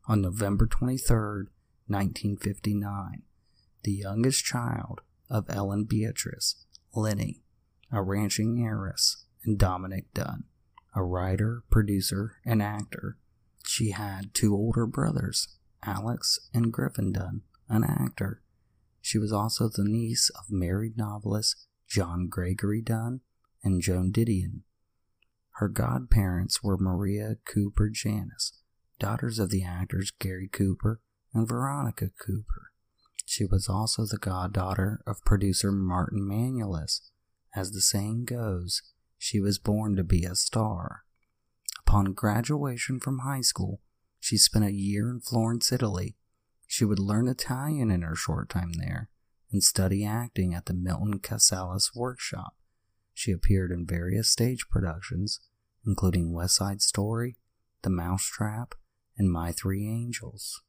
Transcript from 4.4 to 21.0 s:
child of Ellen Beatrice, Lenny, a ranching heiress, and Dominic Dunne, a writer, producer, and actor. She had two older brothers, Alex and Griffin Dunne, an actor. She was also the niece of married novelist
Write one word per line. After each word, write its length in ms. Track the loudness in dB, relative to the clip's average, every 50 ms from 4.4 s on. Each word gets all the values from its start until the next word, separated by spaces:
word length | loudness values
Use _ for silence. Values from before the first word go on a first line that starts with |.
| -2
child 560 | -2 -2 -2 -2 -2 -4 -4 -6 -8 -10 -14 -14 _ _ _ _ -2
of 160 | -2 -2 -2 -2
Ellen 360 | -4 -2 -2 0 0 -2 0
Beatrice, 800 | 2 0 0 0 0 -2 -4 -6 -6 -6 -4 -4 -4 -4 -4 -12 _ _ -20 _ _ -2
Lenny, 480 | -2 0 0 0 0 -2 -4 -6 -10 _ _ _ _ _ _ _ _ _ _
a 120 | -2 -2 0
ranching 600 | 0 0 0 0 0 0 0 0 0 2 0 0
heiress, 600 | -2 -2 -4 -4 -4 -2 2 2 2 2 0 -14 _ _ _ -2
and 140 | 0 4
Dominic 560 | 4 4 4 4 -2 -4 -6 -8 -8 -10 _ _
Dunne, 300 | -4 -4 -4 -6 -8 -10 _ _ _ _ _ _ -20 _ _ -2
a 100 | -2 0
writer, 600 | 0 0 0 0 0 2 2 2 0 0 -4 2 _
producer, 600 | 6 6 6 4 2 0 0 0 -2 -2 -4 -6 -8 _ _
and 160 | 0 2 2
actor. 560 | 2 0 -4 -6 -8 -8 -10 -8 -8 -8 -10 _ _ _ _ _ _ _ _ _ -6
She 240 | -4 -2 0 0 0
had 460 | 0 -4 -6 -8 -8 -8 -10 -6 _
two 180 | 2 4 4 4
older 320 | 4 2 2 2 2 0
brothers, 720 | 0 0 0 0 0 0 0 -2 -2 -2 -4 -4 -4 -10 _ _ _ _ _ -8
Alex 560 | -6 -6 -4 -4 -4 -4 -2 0 -2 -2 -2 -4 _ 0
and 180 | 0 2 2
Griffin 400 | 0 -2 -2 -2 0 0 0 0
Dunne, 300 | 0 -2 -4 -4 -6 -8 -10 _ _ _ _
an 160 | 0 2 2 4
actor. 600 | 2 2 0 0 -2 -2 -4 -4 -4 -4 -8 _ _ _ _ _ _ _ _ _ _ _ _
She 160 | -8 -2 0
was 160 | 0 0 2 0
also 340 | 0 0 0 0 0 0
the 160 | 0 2 0 0
niece 460 | 2 2 0 -2 -2 0 0 0 0 0
of 140 | -4 -8 -4
married 460 | -2 0 0 2 0 0 -2 -4 -4
novelist 680 | -4